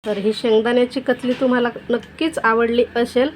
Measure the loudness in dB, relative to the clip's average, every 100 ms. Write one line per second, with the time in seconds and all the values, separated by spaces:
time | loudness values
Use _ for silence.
0 | -4 -2 -2 -2 2 2 2 2 0 -2
1 | -2 -2 -2 0 0 2 0 -4 -4 -4
2 | -4 -4 -4 0 0 2 2 2 0 0
3 | 0 0 0